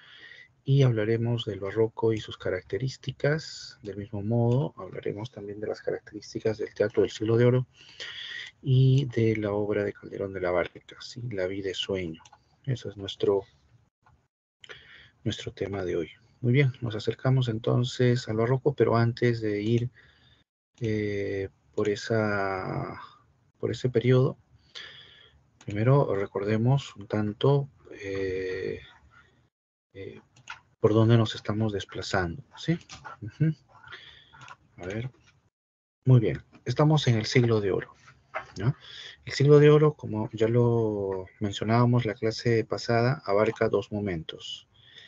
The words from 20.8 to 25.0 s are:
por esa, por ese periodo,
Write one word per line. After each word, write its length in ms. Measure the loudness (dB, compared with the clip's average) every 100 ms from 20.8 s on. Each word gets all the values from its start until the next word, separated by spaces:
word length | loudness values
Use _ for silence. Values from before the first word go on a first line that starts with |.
| -4 -2 -2 -4 -4 -6 -8 -12 _ -4
por 140 | -2
esa, 1120 | -2 -2 0 0 0 -2 -2 -4 -6 -8 -10 -18 _ _ _ _ _
por 100 | -6
ese 200 | -4 -2
periodo, 500 | 0 4 4 2 -2 _ _ _ -20 -20 -20